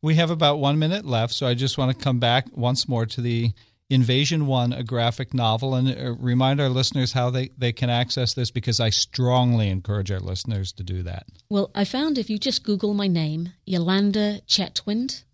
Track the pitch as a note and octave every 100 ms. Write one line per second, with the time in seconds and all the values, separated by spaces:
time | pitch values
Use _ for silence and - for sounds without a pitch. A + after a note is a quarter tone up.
0 | D3+ D#3+ E3 E3 D#3 D3 C#3 D3 D#3 G3
1 | E3+ A#2+ A#2 - C3 A#2+ C3 - C3 C3
2 | D3 B2 A#2+ B2 B2+ - A#2+ C3 - A#2+
3 | A2+ - A#2+ A#2 A#2 - _ _ _ C3
4 | B2 C3 C#3+ E3 C#3+ C3 A#2+ B2 A#2 B2
5 | A#2 A#2+ C3 B2+ A2+ A2 C3+ C3 C3 C3
6 | B2+ A#2+ B2 B2 C3 C#3 C#3 B2+ B2+ C#3
7 | B2+ C3 B2 B2+ C3 - B2 A2+ B2 A#2+
8 | B2 - B2 - A#2+ - A#2 A2 A2+ -
9 | - - B2 B2 B2 A#2+ G#2 F#2+ F2+ G#2
10 | G2 F#2+ F#2 F#2 - G#2 F#2 - F2+ F#2
11 | F2 F2+ - - _ G#3 G3 - G3+ B3+
12 | D#4 C#4 G#3+ G#3+ C4+ - - G3+ G#3 G#3
13 | G3+ E3+ D#3 D#3 E3+ - - F3+ E3+ F#3+
14 | G3+ G3+ G#3 G#3 - - F#3 - - G#3
15 | C4 - _